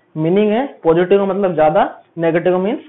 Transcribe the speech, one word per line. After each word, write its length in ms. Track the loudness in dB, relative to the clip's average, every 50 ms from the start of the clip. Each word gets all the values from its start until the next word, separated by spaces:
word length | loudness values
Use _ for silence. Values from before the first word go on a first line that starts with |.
| _ _ _ -4
meaning 340 | -2 0 0 2 2 0
है। 140 | 0 -2 -4 -6 -10 -4 -2
positive 340 | 0 2 2 2 2 2 2
का 80 | 2
मतलब 300 | 0 -2 -2 -2 -2 0
ज्यादा, 480 | 2 2 2 2 2 0 -2 -4 -10 -20 _ _ -4
नेगेटिव 360 | -2 0 0 0 0 0 0
का 60 | 0
means 280 | 0 -2 -4 -6 -10